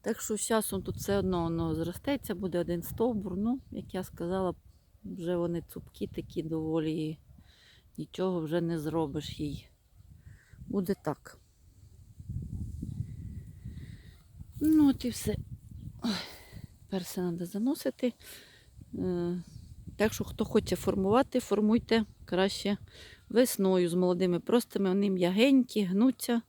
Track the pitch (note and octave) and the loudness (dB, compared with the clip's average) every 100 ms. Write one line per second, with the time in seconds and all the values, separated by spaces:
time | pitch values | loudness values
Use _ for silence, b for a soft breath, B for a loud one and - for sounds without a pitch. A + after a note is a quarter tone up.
0 | - A3+ - G#3+ - A3 G#3 G3 F#3 - | -4 -4 -4 -4 0 0 0 -4 -4 -6
1 | - G3+ F#3 F3+ E3 E3 E3 D#3+ E3+ F3 | 0 0 2 0 0 0 0 0 -2 -4
2 | - C#4+ - F#3 F#3 F3 E3+ F3 D#3+ - | -4 -4 -4 -4 -2 -2 0 -2 -4 0
3 | A#3 G#3+ G3 F3+ A3 C4 - G#3+ - F#3+ | 0 0 -4 -2 0 -2 -4 -12 -6 -6
4 | F3+ - E3+ F#3+ F#3 E3 - - _ _ | -6 -6 -2 0 0 -4 -14 -20 _ _
5 | G3 F#3 E3+ F3 E3+ E3+ - F3 - - | -12 -6 -2 0 0 -2 -6 -14 -16 -8
6 | G3+ - - - D#3 D#3+ D#3+ D#3+ D#3 D#3+ | -8 -8 -8 -6 -4 -2 0 0 0 0
7 | D#3 E3 - - b b b b b - | -2 -6 -14 -20 b b b b b -12
8 | D#3 - F#3 F3+ D#3 E3+ E3+ E3+ D3+ D#3+ | -10 -2 0 0 0 0 0 0 0 0
9 | D#3 D3+ C#3+ - D3+ C#3 - _ _ - | 0 -4 -6 -6 -6 -6 -12 _ _ -20
10 | - B B B B B - G3+ F3+ G3 | -20 B B B B B -4 -2 0 -2
11 | - C#3 - - _ _ - - - - | -2 -6 -10 -20 _ _ -20 -20 -20 -20
12 | - - - - - - - - B B | -20 -18 -10 -8 -8 -8 -10 -8 B B
13 | B B B B B B B B B B | B B B B B B B B B B
14 | B B B - - - D4+ D#4 C#4+ B3+ | B B B -20 -16 -2 4 8 6 6
15 | B3 - - G#3 - - - - - - | -2 -2 -2 -2 -6 -14 -14 -14 -14 -4
16 | A#3 F#3 B B B B B - - F#3+ | -2 -2 B B B B B -20 -8 -6
17 | F3+ - F3+ E3+ F3 G3+ A#3+ D#4 C4+ - | -4 -2 -2 -2 -4 -2 0 0 -2 0
18 | B3 - B B B B B B - - | -2 -2 B B B B B B -12 -4
19 | F#3 F3 F3 F3 B B B - - - | -2 0 0 -2 B B B -16 -16 0
20 | G#3+ - - - G#3+ G#3+ - F#3 - G3+ | 0 0 -8 -4 2 2 2 0 0 2
21 | F#3+ A#3 C#4 B3+ - G3+ G#3+ A#3 - A3+ | 4 4 4 0 0 2 4 4 4 2
22 | G#3+ - - F3+ G3 - G3+ G3+ B B | 2 -8 -4 2 2 0 -2 -4 B B
23 | B B B A3 B3+ - F#3+ F#3 F3 F3 | B B B 4 4 4 4 6 4 4
24 | F3+ F3+ F#3 F3 - A#3+ - - G3 F#3+ | 4 4 2 2 2 2 2 0 2 4
25 | G3+ F#3+ F3 F#3+ C4 C4+ B3 G#3+ F#3+ F#3+ | 2 2 2 6 8 6 4 0 2 4
26 | B3+ - - A#3 | 4 2 0 -2